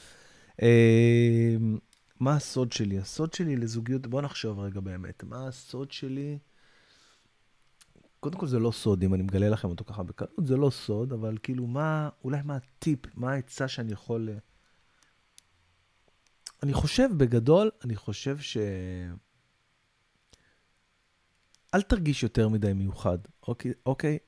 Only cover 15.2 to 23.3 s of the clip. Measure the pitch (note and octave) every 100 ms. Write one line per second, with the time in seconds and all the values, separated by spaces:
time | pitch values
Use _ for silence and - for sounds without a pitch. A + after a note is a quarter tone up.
15.2 | _ _ _ _ _ _ _ _ _ _
16.2 | _ _ - - C#3+ C3+ D3+ - C4 F3
17.2 | B2+ A#2+ A#2 E3+ G#3+ - B2 G#2 - G#2
18.2 | C3 C#3 C#3 A#2 G#2 F#2+ F#2 F2+ F2+ F2
19.2 | - _ _ _ _ _ _ _ _ _
20.2 | _ _ _ _ _ _ _ _ _ _
21.2 | _ _ _ _ _ F#3+ G3+ A3 D#3 C#3
22.2 | A2+ - A2 G#2+ G2+ G2 G2 - G2+ F2+
23.2 | F#2+